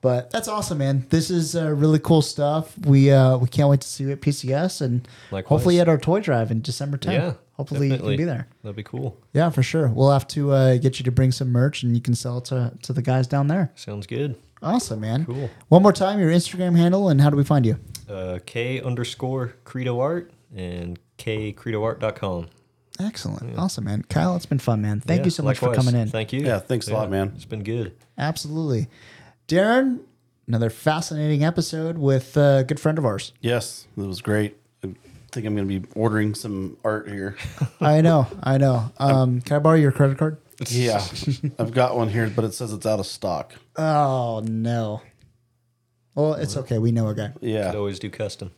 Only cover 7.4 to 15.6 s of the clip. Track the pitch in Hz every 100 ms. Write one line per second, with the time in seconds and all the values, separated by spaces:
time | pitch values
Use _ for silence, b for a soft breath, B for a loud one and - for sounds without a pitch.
7.4 | _ _ 135 143 139 131 - 135 170 123
8.4 | 131 _ 110 101 107 120 135 - _ 139
9.4 | 170 143 131 165 143 113 135 139 - -
10.4 | 143 139 131 127 131 127 127 123 131 123
11.4 | 131 120 135 147 123 117 117 120 127 123
12.4 | 123 127 120 - - 123 117 131 123 139
13.4 | 143 170 160 - - 104 98 120 143 120
14.4 | _ _ 196 233 - 110 107 120 165 127
15.4 | 131 B